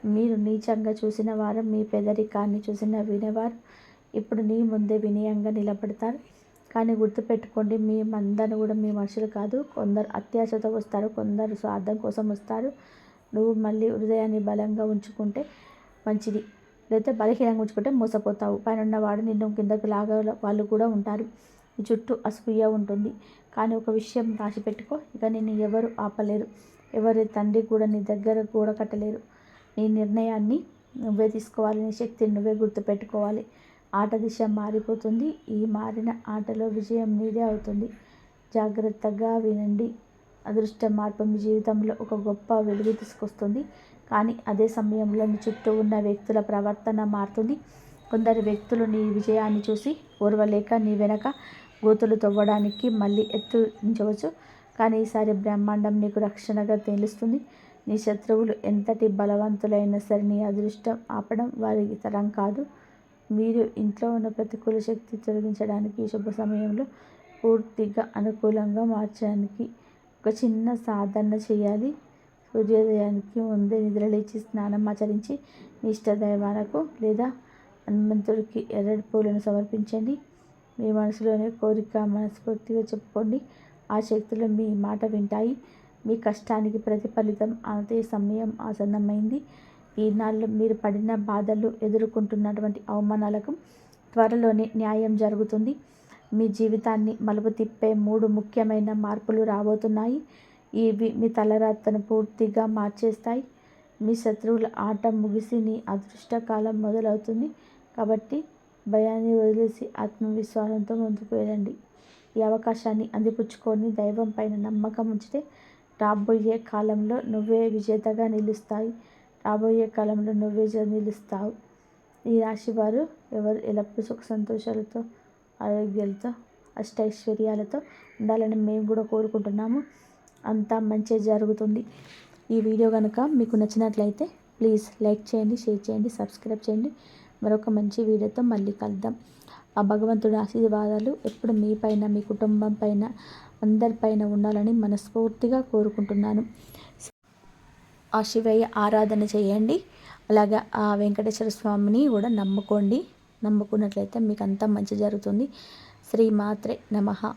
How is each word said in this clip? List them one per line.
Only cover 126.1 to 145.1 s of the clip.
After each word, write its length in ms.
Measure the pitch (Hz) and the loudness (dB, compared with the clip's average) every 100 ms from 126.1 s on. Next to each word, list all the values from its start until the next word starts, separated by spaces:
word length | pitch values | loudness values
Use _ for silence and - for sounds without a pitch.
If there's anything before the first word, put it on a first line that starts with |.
| 202 240 233 - _ - - | -4 -8 -8 -14 _ -18 -12
అష్టైశ్వర్యాలతో 1000 | 220 - 220 214 - 214 220 214 208 285 - - - | -10 -2 -2 -2 -6 0 0 0 -4 -6 -8 -20 -20
ఉండాలని 440 | - 214 220 220 220 | -6 0 2 2 0
మేము 240 | 214 214 214 | 0 0 0
కూడా 180 | 220 | 0
కోరుకుంటున్నాము. 760 | 220 220 214 220 202 202 220 254 302 - - _ _ _ | 0 0 0 -2 -2 -2 0 -2 -2 -16 -20 _ _ _
అంతా 320 | - 220 208 220 | -4 -2 0 0
మంచే 380 | 214 214 214 226 | 2 0 2 0
జరుగుతుంది. 640 | 208 214 214 214 214 214 226 - - - - - _ | 2 2 2 0 0 0 -4 -16 -20 -20 -20 -20 _
ఈ 80 | 226 | 2
వీడియో 280 | 220 220 226 | 2 4 4
కనుక 300 | 220 214 214 277 | 4 2 2 2
మీకు 260 | 294 226 226 | 2 4 2
నచ్చినట్లయితే 680 | 214 220 220 208 208 202 339 - _ | 2 2 0 2 0 0 -6 -6 _
ప్లీజ్ 340 | _ 226 214 214 - | _ 4 4 0 -2
లైక్ 200 | 208 214 | 2 2
చేయండి, 320 | - 226 214 233 | 0 0 0 0
షేర్ 260 | - 208 | 0 -2
చేయండి, 280 | 208 220 220 | -2 -2 -2
సబ్స్క్రైబ్ 520 | - 202 - - 214 | -2 -8 -8 -6 -6
చేయండి. 280 | 220 214 262 - - - - - | -2 -2 -2 -6 -20 -20 -20 -4
మరొక 300 | 214 214 214 | 0 0 2
మంచి 300 | 214 208 202 | 0 2 0
వీడియోతో 380 | 220 214 214 214 | 2 2 2 0
మళ్ళీ 300 | 240 214 196 | 2 2 -2
కలుద్దాం. 420 | 202 214 196 220 240 - - - - - | -4 -6 -4 -6 -8 -14 -20 -20 -20 -6
ఆ 120 | - | 0
భగవంతుడి 540 | 202 214 220 226 220 214 | 2 2 2 2 4 2
ఆశీర్వాదాలు 760 | 208 226 226 208 214 214 220 294 220 | 0 2 2 4 0 0 -2 -2 -6
ఎప్పుడు 260 | 220 233 | -4 0
మీ 180 | 214 208 | 2 2
పైన, 280 | 214 214 214 208 | 2 2 2 2
మీ 140 | 208 | 0
కుటుంబం 500 | 208 208 214 214 214 | 0 0 2 2 2
పైన, 300 | 214 214 208 214 - - - - - | 0 2 2 0 -6 -16 -20 -20 -2
అందరి 320 | 214 214 233 | 2 4 4
పైన 280 | 226 220 214 | 2 0 2
ఉండాలని 480 | 208 208 208 208 214 | 2 2 2 2 2
మనస్ఫూర్తిగా 880 | 233 208 208 - | 2 2 0 -2